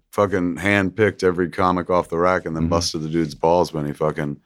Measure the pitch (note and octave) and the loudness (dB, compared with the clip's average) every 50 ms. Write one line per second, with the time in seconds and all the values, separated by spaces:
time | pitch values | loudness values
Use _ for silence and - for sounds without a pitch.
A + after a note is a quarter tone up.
0 | _ _ - - G#2 G2 F#2+ F#2 F2+ F2+ D#2+ C#2+ F2 G2+ G2+ G2+ F#2+ F#2 - - | _ _ -2 0 0 2 2 0 0 -2 -2 -2 0 2 2 2 2 0 0 0
1 | A2 G2+ F2+ - - F#2 F2 E2+ F2+ E2 - - F#2+ F2+ F2+ F2+ F2 - F2+ F2 | 0 0 0 0 0 0 0 0 -2 -2 -2 0 0 0 0 0 0 0 0 0
2 | E2+ - E2+ E2 F2 F#2 F#2 F2+ - E2+ D#2+ D#2+ D#2+ E2 E2 E2 E2 - - E2 | 0 0 0 0 2 2 2 0 -2 -4 -4 -2 -2 0 0 0 0 -2 -6 -6
3 | D#2 D#2 D#2+ E2+ E2 D2 C#2 - - E2 E2+ F2+ F2 D#2 - D#2+ D2 D2 C#2+ - | -6 -4 -2 -2 -2 -2 -4 -2 0 2 4 4 2 0 -2 -6 -6 -6 -6 -4
4 | D#2 D#2 D2 D#2+ D#2 D2 C#2+ - _ | -4 -4 -2 -2 -4 -6 -6 -10 _